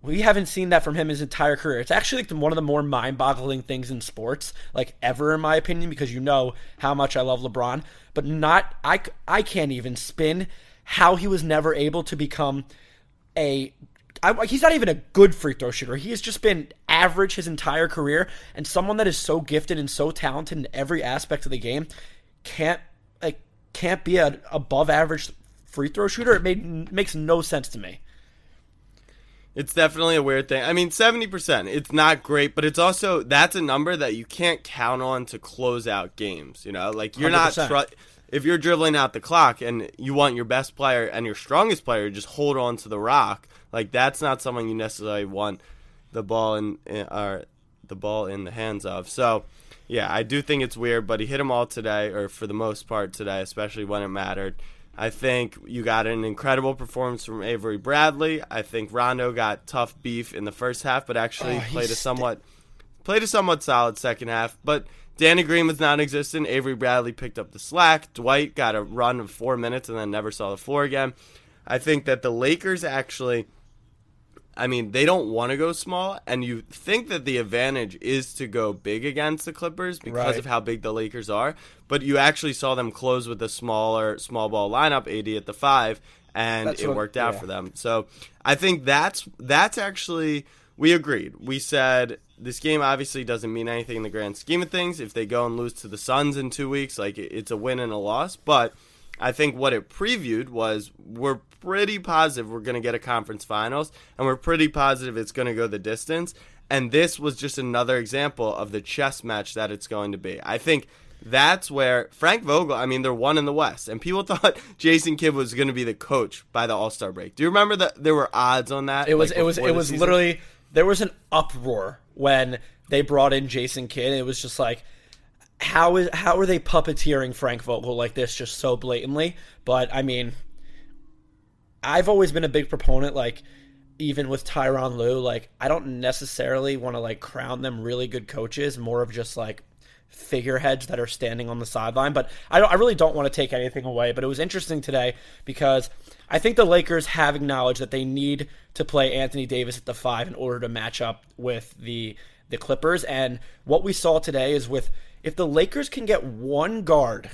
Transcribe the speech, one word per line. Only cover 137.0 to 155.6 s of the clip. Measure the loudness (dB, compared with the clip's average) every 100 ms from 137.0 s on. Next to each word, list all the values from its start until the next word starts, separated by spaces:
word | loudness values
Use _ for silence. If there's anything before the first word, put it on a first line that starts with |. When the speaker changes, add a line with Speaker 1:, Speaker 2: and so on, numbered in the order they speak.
| -6 -8
Speaker 1:
crown | -10 -10 -8 -6
them | -6 -6
really | -4 -4 -4
good | -6 -8
coaches, | -8 -8 -4 -4 -4
more | -4 -2
of | -2
just, | -4 -8 -8
like, | -8 -10 -16 _ _ _ _
figureheads | -20 -4 -4 0 0 0 0 -2
that | -6
are | -4
standing | -4 -6 -4 -6
on | -8
the | -6
sideline. | -4 -2 0 0
But | 0 -2 -8 4
I | 6
don't, | 8
I | 6
really | 4 6
don't | 4 4
wanna | -2
take | 0 -2
anything | 0 -2 -4 -6
away, | 0 0
but | 0
it | -2
was | -2
interesting | -4 -4 -4 -6
today | -2 0 0 -4 -14 -20 -12
because | 0 4 4 2 -10 -20 -20 -2
I | 2
think | 2 6
the | 8
Lakers | 8 6 0 0
have | 0 2 2
acknowledged | -2 0 0 0
that | -2
they | -4 -4
need | -2 -2 -2 -6 -12 -20 -6
to | 0
play | 2 2
Anthony | 2 -4 -4 -4
Davis | -2 -2 -6
at | -10
the |
five | -6 -2 -2 -4
in | -6
order | -6 -4
to | -4
match | -6 -8 -4
up | -6 -6 _ -10
with | -6 -6 -8 -16
the, | -10 -8 -8 -10 -20 _ _
the | -10
Clippers. | -2 0 2 0
And | -2 -2 -2 -4 -12 -18 2
what | 2
we | 2
saw | 0 4 2
today | 2 0 2
is | 0 0
with | 0 2 2 -2 -10 -10
if | -2
the | 2
Lakers | 4